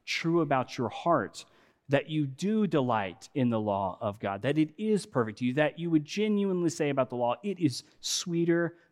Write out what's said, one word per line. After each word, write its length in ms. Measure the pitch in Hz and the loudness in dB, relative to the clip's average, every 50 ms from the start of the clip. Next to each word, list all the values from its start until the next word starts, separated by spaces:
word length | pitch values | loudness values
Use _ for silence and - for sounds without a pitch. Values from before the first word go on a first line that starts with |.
| _ | _
true 380 | - - - - 165 165 170 160 | -6 -6 -2 0 2 2 2 2
about 340 | 143 139 131 120 - - | 2 2 0 0 -2 -4
your 140 | - 123 110 | -4 -4 -4
heart, 560 | - - - 170 170 135 101 85 - - - - _ _ _ _ _ _ _ - | -4 -4 0 2 2 2 2 -2 -6 -12 -18 -18 _ _ _ _ _ _ _ 0
that 220 | 139 139 147 - | 0 0 0 0
you 160 | 156 156 147 | -2 -2 -2
do 400 | 135 131 - 175 196 220 220 214 | -2 -4 -4 -2 0 0 2 2
delight 640 | 175 156 151 131 123 117 107 101 95 87 - - - - | 2 2 2 2 2 2 0 0 -2 -6 -10 -16 -8 -2
in 140 | 143 127 120 | 0 2 2
the 120 | 117 110 | 2 2
law 360 | 107 107 98 98 98 92 90 - | 0 0 0 0 0 -2 -4 -4
of 180 | 117 107 101 107 | -4 -6 -4 -4
God, 240 | 110 98 98 98 107 | -4 -4 -4 -2 -2
that 160 | 131 147 156 | 0 0 2
it 160 | 156 156 - | 0 0 -2
is 300 | - 214 220 214 190 - | -4 -2 0 0 0 0
perfect 320 | - - 131 117 110 104 - | -2 -2 0 0 0 -2 -2
to 60 | 123 | -2
you, 80 | 123 127 | 0 2
that 240 | 151 151 147 - 165 | 2 2 0 0 -4
you 100 | 165 170 | 0 2
would 160 | 165 156 147 | 2 2 2
genuinely 640 | - - 202 214 214 208 202 202 196 185 175 175 160 | 0 -2 -2 0 2 2 2 2 0 0 0 0 0
say 220 | - - 156 143 | 0 0 0 0
about 180 | 135 135 127 - | 0 0 0 -2
the 60 | 127 | -2
law, 200 | 123 120 120 120 - - | -2 -2 -2 -2 -2 -4
"It 160 | 202 190 180 | -6 -2 0
is 260 | 175 135 120 - - _ _ _ | 0 0 0 -2 -8 _ _ _
sweeter 760 | - - - - - 180 170 165 170 170 170 170 170 165 170 - _ _ | -6 -4 -4 -4 -4 -2 -2 0 2 2 2 2 0 -2 -4 -10 _ _